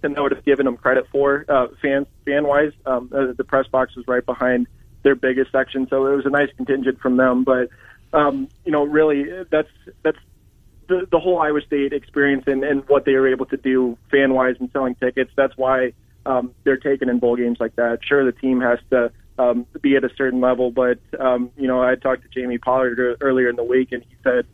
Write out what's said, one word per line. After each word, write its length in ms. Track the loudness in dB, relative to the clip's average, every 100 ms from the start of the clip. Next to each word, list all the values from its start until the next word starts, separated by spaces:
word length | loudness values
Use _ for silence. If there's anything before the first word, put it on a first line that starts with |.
than 140 | -4 -2
I 60 |
would 100 | -2
have 120 | 0 0
given 200 | 2 0
them 100 | 0
credit 300 | 0 0 0
for, 320 | 0 0 0 0
uh, 180 | 0 0 -4
fan, 240 | -2 -2 -4 -10 -4
fan-wise, 480 | -2 2 0 0 -4 -4
um, 240 | -4 -4
uh, 220 | -4 -4 -4
the 80 |
press 220 | -2 -2 0
box 280 | -2 -2 -6
was 120 | -4
right 160 | -4 -2
behind 420 | -4 -2 -2 -4 -10 -20 0
their 140 | 0 2
biggest 360 | 0 0 0
section, 360 | -2 -2 -4 -2
so 160 | 0 0
it 100 | 0
was 100 | 0
a 20 |
nice 200 | 0 -2 -4
contingent 420 | -4 -2 -2 -2
from 180 | 0 2
them. 260 | 2 2
But, 260 | 2 0 -2 -8 -20 -20 _
um, 360 | 0 0 -2 -8 _ -2
you 60 |
know, 120 | 0 2
really, 400 | 2 2 0 -4 -10 -4
that's, 180 | -2 -2 _ -20 -4
that's 140 | -4 -4 _ _ _ _ -20 -20 -4
the, 200 | -4 0
the 80 | 0
whole 200 | 2 0
Iowa 220 | 0 -2
State 320 | -2 -2 -2
experience 520 | -4 -6 0 2 2 0
and, 160 | -2
and 240 | -2 -4 2
what 180 | 2 4
they 80 |
were 140 | 2 2
able 180 | 0 -4
to 100 | -4
do 400 | 0 0 0 -4 _
fan-wise 460 | 2 4 2 0 -2
and 100 | -6
selling 240 | -4 -4 -2
tickets. 360 | -4 -2 -4 0
That's 200 | -2 0
why, 360 | 0 0 -2 -6 _ _ -2
um, 280 | -2 -2 _
they're 140 | -2 0
taken 320 | 0 -2 0
in 100 | 0
bowl 160 | 0 0
games 220 | -2 -2
like 160 | -4 -2
that. 240 | -2 -2
Sure, 220 | 0 2 2
the 60 |
team 300 | -2 -2 0
has 180 | 0 -2 0
to, 220 | 0 0 -6 -16 -2
um, 280 | 0 0 -6 -4
be 140 | 2 2
at 80 |
a 60 | 0 -2
certain 220 | -2 0
level, 300 | 0 0 0
but, 280 | 0 0 -2 _ -4
um, 320 | 0 0 -4 -4
you 100 | -2
know, 160 | 0
I 120 | 0 0
talked 280 | -2 -4
to 60 | -6
Jamie 280 | -8 -6 -4
Pollard 400 | -2 0 0 0
ear-, 200 | -4 -2
earlier 280 | -2 0 0
in 80 | -2
the 60 |
week, 280 | 0 0 0
and 100 | -8
he 140 | -12 -6
said 220 | -2 -2 -4